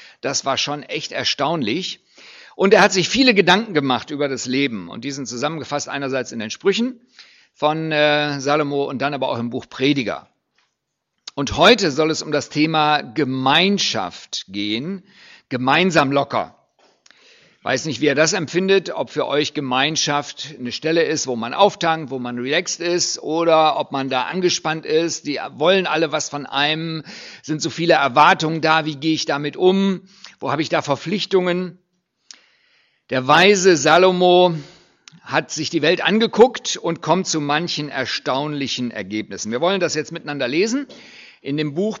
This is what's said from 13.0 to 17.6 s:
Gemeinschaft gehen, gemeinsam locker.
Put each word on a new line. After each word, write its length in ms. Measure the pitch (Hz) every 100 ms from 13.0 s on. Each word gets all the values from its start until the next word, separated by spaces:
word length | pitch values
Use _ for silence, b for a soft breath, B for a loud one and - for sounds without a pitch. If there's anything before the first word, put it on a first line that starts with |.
Gemeinschaft 1400 | 139 107 135 131 131 151 190 202 - 113 90 - - - -
gehen, 540 | 98 104 110 151 196 - b b b b
gemeinsam 640 | 127 127 151 185 160 139
locker. 460 | 139 139 117 80 _ _ _ b b b b b b b b